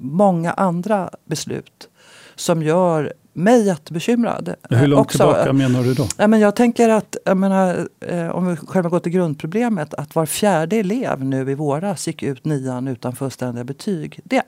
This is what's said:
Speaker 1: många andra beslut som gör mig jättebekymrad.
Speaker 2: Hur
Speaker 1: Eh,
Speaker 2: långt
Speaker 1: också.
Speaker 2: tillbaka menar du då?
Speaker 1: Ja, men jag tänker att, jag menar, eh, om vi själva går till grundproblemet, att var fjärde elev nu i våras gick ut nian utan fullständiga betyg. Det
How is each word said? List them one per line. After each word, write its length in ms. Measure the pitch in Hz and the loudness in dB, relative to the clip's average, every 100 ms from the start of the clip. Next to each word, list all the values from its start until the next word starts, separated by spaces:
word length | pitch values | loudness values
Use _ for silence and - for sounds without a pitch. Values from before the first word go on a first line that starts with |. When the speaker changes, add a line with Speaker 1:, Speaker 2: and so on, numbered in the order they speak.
Speaker 1:
många 520 | 131 160 202 170 165 | -6 2 2 2 -2
andra 580 | - 190 170 175 214 175 - | -2 0 -2 -2 -2 -2 -10
beslut 640 | _ 156 - 120 - _ - _ _ - - | _ -8 -6 -8 -10 _ -20 _ _ -20 -20
som 280 | - - 165 | -8 -2 0
gör 500 | 151 165 180 160 143 - _ | 2 2 2 0 -2 -8 _
mig 340 | - 185 247 202 | -2 4 4 4
jättebekymrad. 880 | 165 - 160 - 240 220 - 165 - - | -2 -6 -6 -2 0 0 -4 -8 -12 0
Speaker 2:
Hur 60 | 117 | 4
Speaker 1:
Eh, 60 | 139 | 6
Speaker 2:
långt 120 | 147 | 4
Speaker 1:
också. 180 | - - | 4 4
Speaker 2:
tillbaka 340 | 180 87 139 | 4 4 2
menar 300 | 135 135 123 | 2 2 2
du 120 | 123 | 2
då? 120 | 131 117 - | 0 -2 2
Speaker 1:
Ja, 80 | 208 | 4
men 140 | 220 | 6
jag 160 | 208 202 | 4 4
tänker 320 | 240 233 233 | 2 4 4
att, 280 | 220 208 - | 4 0 -6
jag 120 | - 190 | 0 0
menar, 520 | 196 190 185 175 175 - | 2 2 2 0 -4 -8
eh, 280 | - 175 165 | -8 -6 -4
om 180 | - 180 | -2 -2
vi 100 | 165 | -4
själva 320 | - 190 170 | -2 -2 0
går 80 | 170 | -2
till 120 | 170 | 0
grundproblemet, 840 | 175 175 139 160 202 240 202 151 | 0 0 -2 -4 -2 -2 -2 -4
att 200 | - 147 | -8 -4
var 120 | 165 156 | -2 -2
fjärde 500 | - 214 170 165 220 | 0 2 2 0 0
elev 480 | 185 233 185 135 | 0 -2 -2 -2
nu 260 | 135 135 131 | -2 -2 -2
i 40 | |
våras 520 | 139 151 139 196 170 - | -4 -2 -2 -4 -6 -8
gick 160 | 156 | -6
ut 220 | - 135 | -6 -6
nian 440 | 156 147 131 123 131 | -4 -4 -4 -6 -6
utan 280 | 123 123 123 | -6 -8 -6
fullständiga 480 | 135 - 127 120 | -8 -6 -8 -6
betyg. 560 | 123 139 - 180 147 - | -10 -8 -6 -6 -6 -14
Det 180 | - 262 | -4 -4